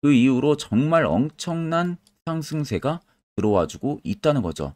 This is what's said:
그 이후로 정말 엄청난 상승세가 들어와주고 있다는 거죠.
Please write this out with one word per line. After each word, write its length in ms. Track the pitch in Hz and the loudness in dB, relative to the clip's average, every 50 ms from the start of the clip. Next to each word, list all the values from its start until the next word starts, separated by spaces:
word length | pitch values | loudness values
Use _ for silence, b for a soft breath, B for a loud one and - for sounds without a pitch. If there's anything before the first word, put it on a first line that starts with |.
그 120 | - 143 147 | 4 4 4
이후로 420 | 123 120 135 131 123 - 147 147 | 6 6 4 4 2 2 0 0
정말 500 | 143 - - - 110 139 156 165 165 147 | 0 -2 -2 0 0 2 2 2 2 2
엄청난 920 | 90 76 95 131 156 - _ - 180 170 165 165 160 165 165 175 180 175 - _ _ _ _ _ | 2 2 0 0 -2 -4 _ -8 -6 -6 -4 -4 -2 -2 -2 -2 -2 -4 -8 _ _ _ _ _
상승세가 760 | - 165 160 151 - 151 156 151 - 110 87 - 131 160 175 _ _ _ _ _ _ _ | -6 -6 -6 -6 -6 -4 -6 -4 -2 -4 -2 -2 -4 -4 -4 _ _ _ _ _ _ _
들어와주고 640 | - 95 107 104 92 82 78 - - - 131 147 - _ | 0 2 4 4 4 2 0 -4 -6 -6 -6 -6 -4 _
있다는 380 | - 104 - - 151 147 139 | -6 -6 -2 0 0 0 0
거죠. 320 | 104 85 78 - 76 69 - | -2 -4 -4 -6 -8 -8 -8